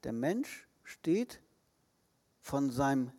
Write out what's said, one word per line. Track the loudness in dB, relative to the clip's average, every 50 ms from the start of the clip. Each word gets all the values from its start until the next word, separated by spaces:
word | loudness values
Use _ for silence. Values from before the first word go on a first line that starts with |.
| -6
Der | -4 -4
Mensch | 0 0 0 0 0 -2 -4 -8 -16 -18 _ _ _ _
steht | -20 -20 -6 _ 2 2 2 2 -2 -6 -20 _ _ _ _ _ _ _ _ _ _ _ _ _ _ _ _ _ _ _ _
von | _ -4 -2 0 0 0
seinem | 2 2 2 4 4 2 0 -2 -6